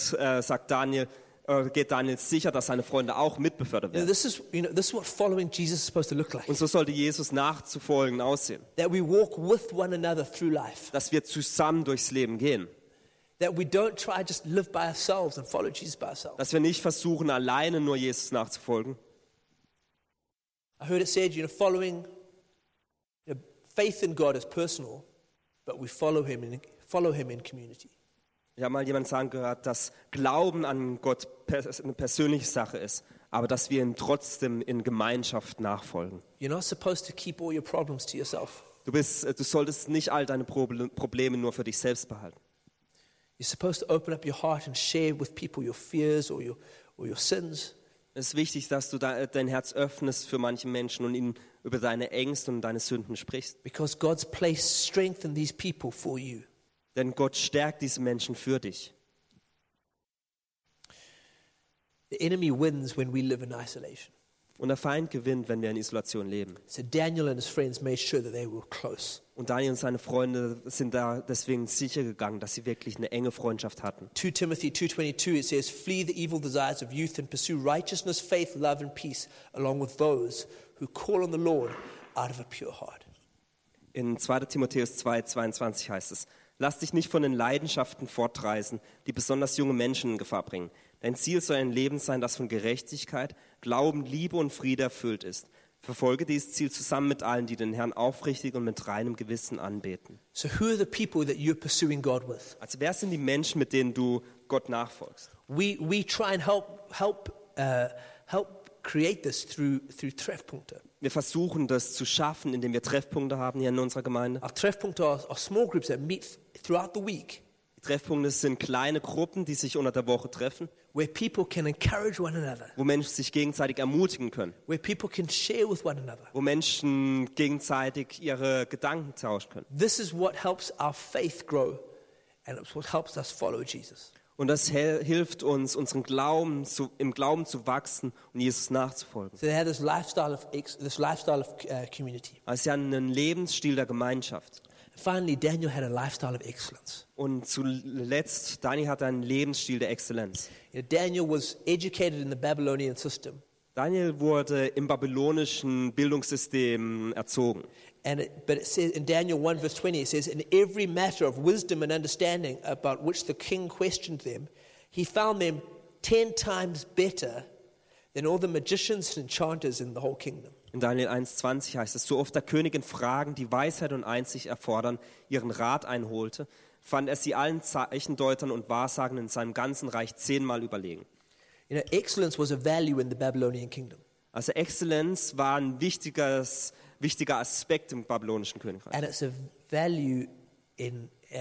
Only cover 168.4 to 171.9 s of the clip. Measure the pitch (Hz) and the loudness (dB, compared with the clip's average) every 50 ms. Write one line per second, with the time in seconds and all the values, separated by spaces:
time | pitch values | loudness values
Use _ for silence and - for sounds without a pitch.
168.4 | 180 180 165 156 139 - 190 196 - - 220 202 175 - - - 135 127 - - | 2 2 0 0 0 0 0 0 2 0 0 0 -2 -4 -4 -6 -6 -4 -2 0
169.4 | 170 160 160 160 - 143 123 120 123 123 117 120 131 135 139 - - 147 - - | 0 0 0 0 -2 -4 -4 -4 -6 -6 -6 -4 -2 -2 -4 -4 -6 -10 -10 -10
170.4 | - - - - _ - - 127 123 117 123 127 127 - 123 127 127 123 - - | -12 -18 -20 -20 _ -12 -4 0 0 2 2 2 2 0 0 -2 -2 -2 -4 -2
171.4 | - 127 131 139 135 - - 131 113 107 | 0 0 0 0 -2 -4 -4 -4 -4 -4